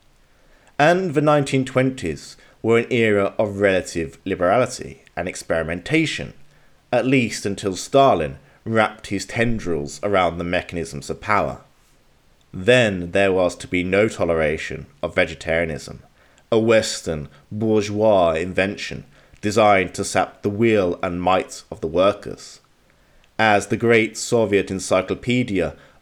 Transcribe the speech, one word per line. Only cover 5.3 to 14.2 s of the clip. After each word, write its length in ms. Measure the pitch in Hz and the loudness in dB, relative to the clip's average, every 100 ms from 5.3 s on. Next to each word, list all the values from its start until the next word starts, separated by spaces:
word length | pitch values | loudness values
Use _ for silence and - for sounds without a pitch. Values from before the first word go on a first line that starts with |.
| - - 82 80 90 - 156 156 - 69 - - _ _ _ _ | -10 -4 -4 -2 -6 -2 0 0 -4 -10 -14 -20 _ _ _ _
at 140 | 120 123 | -2 2
least 400 | 131 113 - 107 | 2 0 -4 -6
until 300 | 98 101 90 | -4 -6 -6
Stalin 640 | - 139 139 98 76 69 - _ - | 0 4 4 4 -2 -8 -20 _ -2
wrapped 420 | 110 107 - - | 0 0 -2 -8
his 180 | 98 - | -6 -4
tendrils 760 | - 117 113 90 80 71 - | -2 -2 -2 -2 -4 -6 -6
around 340 | 104 95 87 85 | 0 2 2 -2
the 60 | |
mechanisms 680 | 87 90 - 87 78 71 - | -4 -4 -4 -8 -8 -10 -10
of 120 | 80 | -8
power. 400 | - 104 76 64 - _ _ _ _ _ _ _ _ | 0 0 0 -6 -16 _ _ _ _ _ _ _ _
Then 580 | 92 92 127 113 92 85 | -2 4 4 4 0 -2
there 200 | 92 98 | 0 2
was 240 | 92 90 - | 2 0 -2
to 100 | - | -4
be 160 | 90 | -2
no 260 | 90 95 110 | 2 2 2
toleration 760 | - | 0